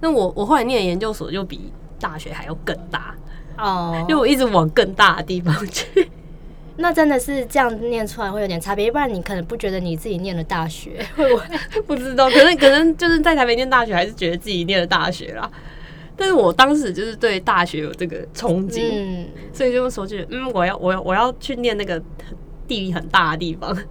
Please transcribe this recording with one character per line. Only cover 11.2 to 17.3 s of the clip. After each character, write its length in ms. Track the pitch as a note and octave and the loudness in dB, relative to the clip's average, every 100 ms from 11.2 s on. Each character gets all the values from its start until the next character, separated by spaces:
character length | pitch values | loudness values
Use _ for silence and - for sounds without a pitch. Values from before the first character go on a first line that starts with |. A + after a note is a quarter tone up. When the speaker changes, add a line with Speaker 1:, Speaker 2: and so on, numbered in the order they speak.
| C#4 | 4
Speaker 2:
不 80 | A#3+ | 4
会？ 460 | - E4+ - A4 | 0 -8 -4 -6
Speaker 1:
不 120 | G#4+ | -4
知 200 | C#4 B3+ | -4 -4
道， 160 | B3+ C4 | 2 6
可 120 | D4 | 8
能， 140 | D4+ E4+ | 8 8
可 140 | C#4+ | 6
能 260 | C#4+ E4 D#4+ | 8 4 4
就 100 | F4 | 2
是 140 | E4 | 4
在 160 | D4+ D#4 | 4 4
台 80 | |
北 100 | B3 | 4
念 140 | A#3 C4 | 2 4
大 160 | C4 | 2
学， 100 | A#3 | 4
还 120 | F3+ F#3+ | 0 0
是 60 | |
觉 160 | A3 F3 | -2 -4
得 60 | F3 | -2
自 100 | G#3+ | -4
己 160 | F#3 | -4
念 160 | E3+ G3 | 0 0
了 60 | F3 | 2
大 240 | F3+ D#3+ | 0 0
学 240 | F3+ - | -4 -8
啦。 160 | - A3 - - - - - - - | -10 -10 -10 -18 -16 -16 -18 -18 -4
但 100 | F#4+ | 2
是 60 | |
我 180 | F4+ F#3+ | 4 4
当 240 | F3 C4 | 6 4
时 160 | D4 C4 | 4 0
就 140 | F3+ | -4
是 100 | A3 | -6
对 240 | G#3+ A#3 | 0 0